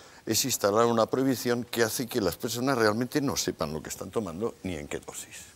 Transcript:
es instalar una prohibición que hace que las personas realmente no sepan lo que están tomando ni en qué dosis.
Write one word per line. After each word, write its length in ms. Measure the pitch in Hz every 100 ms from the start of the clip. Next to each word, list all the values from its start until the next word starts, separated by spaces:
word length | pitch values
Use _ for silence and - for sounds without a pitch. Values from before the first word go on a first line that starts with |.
| - - -
es 200 | 110 135
instalar 400 | - 101 104 117
una 220 | 117 110
prohibición 560 | 127 135 123 120 120
que 180 | 117 -
hace 240 | 113 - 120
que 160 | 123
las 140 | 95 -
personas 420 | 123 117 131 127
realmente 420 | 110 107 123 151
no 140 | 139 85
sepan 380 | - 90 76
lo 80 | 76
que 80 | -
están 220 | - 95
tomando 440 | 117 101 80 113 -
ni 140 | - 80
en 120 | 76
qué 120 | 71
dosis. 380 | - - - - -